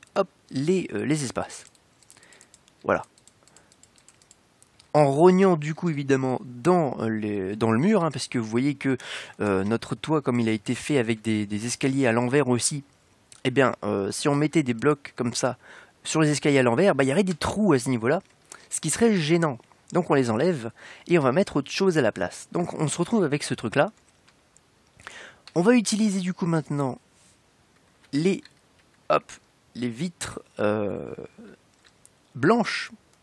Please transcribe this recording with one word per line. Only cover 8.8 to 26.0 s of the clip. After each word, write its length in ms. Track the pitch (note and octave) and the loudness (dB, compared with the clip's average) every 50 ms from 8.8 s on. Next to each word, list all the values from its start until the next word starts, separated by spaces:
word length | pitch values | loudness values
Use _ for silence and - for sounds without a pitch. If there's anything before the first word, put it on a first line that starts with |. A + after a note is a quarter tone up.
| - C#3 C3 A#2+ - - - - - - - - | -2 -2 -2 -2 -4 -8 -12 -12 -14 -14 -8 -2
euh, 220 | G#2+ G#2 G2 F#2+ F#2+ | 0 2 2 2 2
notre 320 | G#2 A2+ A2+ - - C3+ | 0 0 -2 -2 -6 -10
toit, 260 | A#2 - - D#3 D#3 | -8 -2 -2 0 0
comme 180 | C#3 - A#2+ A#2+ | 0 0 0 0
il 80 | A#2 A2+ | 2 0
a 40 | A2 | 0
été 200 | A2 - - B2 | -2 -2 -4 -6
fait 240 | - - - D#3 C#3 | -4 -2 0 0 0
avec 240 | A#2 A2 A#2 A2 | 2 0 -2 -2
des, 240 | - A#2 A2 G#2+ G#2 | -2 -2 0 0 -2
des 200 | G2+ G#2 G#2 G#2+ | -2 -4 -6 -4
escaliers 420 | A#2+ A#2 - - C#3 C3+ C3+ C3+ A#2+ | -6 -4 -2 -2 0 0 2 2 2
à 40 | A2+ | 2
l'envers 340 | A#2 B2 B2 B2+ D3 C#3 A#2+ | 2 2 2 2 2 2 2
aussi, 360 | B2 A#2+ - - D#3 C#3+ - _ _ _ _ _ _ _ _ _ - - - | 2 0 0 -2 -4 -6 -8 _ _ _ _ _ _ _ _ _ -14 -8 -6
eh 80 | C3+ | -2
bien, 240 | B2 C3+ C3+ A#2+ - - - | 2 2 2 2 2 -2 -4
euh, 280 | G#2 G#2 G2+ G2 G2+ | -2 -2 -2 -2 -4
si 160 | G#2+ - - D3+ | -4 -4 -2 0
on 80 | C#3+ | 0
mettait 280 | C#3+ D3+ D3+ - E3+ D3 | 2 0 0 0 0 0
des 100 | B2 A#2+ | 0 -2
blocs 400 | A2+ A2+ C#3+ D3+ C#3+ - - - | 0 0 0 0 0 -4 -10 -8
comme 180 | - B2 A#2+ A2+ | -6 -4 -4 -2
ça 240 | - - B2+ B2 - - - - - - - _ _ - | -2 -2 -4 -4 -6 -12 -20 -20 -20 -20 -20 _ _ -10
sur 180 | - - D#3 | -4 0 2
les 80 | D#3+ D3+ | 2 2
escaliers 300 | D3 C3+ - D#3 C#3+ C3+ | 2 2 2 4 4 4
à 40 | B2+ | 4
l'envers, 320 | B2 A2+ B2 F3+ G3+ E3 | 4 4 4 4 4 4
bah, 80 | C3+ C#3 | 2 2
il 60 | C3 | 2
y 20 | |
aurait 120 | C3+ F3 G#3 | 2 2 0
des 100 | F#3 F#3 | 0 -2
trous 400 | - - - - G3 G#3+ G3+ D3+ | -2 -4 -4 -2 0 2 4 4
à 60 | B2+ | 2
ce 100 | A#2+ C3+ | 2 0
niveau-là, 320 | B2+ A#2 G#2+ A#2+ D3+ F#3 - _ _ _ _ _ - - - - | -2 -2 0 0 0 -2 -4 _ _ _ _ _ -20 -20 -14 -10
ce 100 | - - | -8 -6
qui 100 | - D#3+ | -4 -4
serait 260 | - - A#3 A#3 G#3+ | 0 2 2 2 2
gênant. 420 | F#3 D3+ C#3+ E3+ F3 E3+ D#3 C#3 - - _ _ _ _ - - | 2 2 2 2 2 2 0 -2 -6 -12 _ _ _ _ -4 -2
Donc 160 | F3 F3 - | -2 0 2
on 40 | E3 | 2
les 160 | C#3 C3 A#2 | 2 4 2
enlève 420 | A2 A2 C#3 F#3 F3+ C#3 A2 A#2 - - - - - - - - | 2 2 0 0 0 -2 -6 -10 -12 -14 -18 -20 -20 -14 -2 0
et 120 | E3+ F3 | 2 4
on 20 | |
va 100 | C#3+ C3 | 4 4
mettre 260 | B2 E3+ G3+ - - D3+ | 4 2 0 0 0 -4
autre 140 | C#3 - | -4 -4
chose 260 | - - G3 F#3+ E3+ D#3 | -2 0 2 2 2 4
à 40 | |
la 100 | C3 G#2+ | 2 2
place. 360 | - - F#2 F2+ - - - - | 0 0 -4 -4 -6 -8 -12 -6
Donc 220 | - E2+ F2 - - | -4 -4 -4 -4 -4
on 140 | - D#3 C#3+ | -4 -4 -2
se 100 | - - | -2 -2
retrouve 260 | F3 - - A3+ F#3 | -2 0 0 0 2
avec 200 | C#3+ C3+ D3 - | 0 0 -2 -4
ce 100 | - C#3 | -4 -6
truc-là. 380 | - - A2+ - C3+ D3+ G3+ - _ _ _ _ _ _ _ _ _ _ _ _ _ _ _ _ _ _ _ _ - - - - - - - - _ _ - - | -6 -6 -2 0 0 0 0 -2 _ _ _ _ _ _ _ _ _ _ _ _ _ _ _ _ _ _ _ _ -20 -20 -20 -20 -20 -20 -20 -20 _ _ -6 -4
On 60 | E3 | 0
va 120 | F3 G#3+ B3 | 2 4 4
utiliser 480 | B3 G3+ - - G3+ | 4 2 0 0 0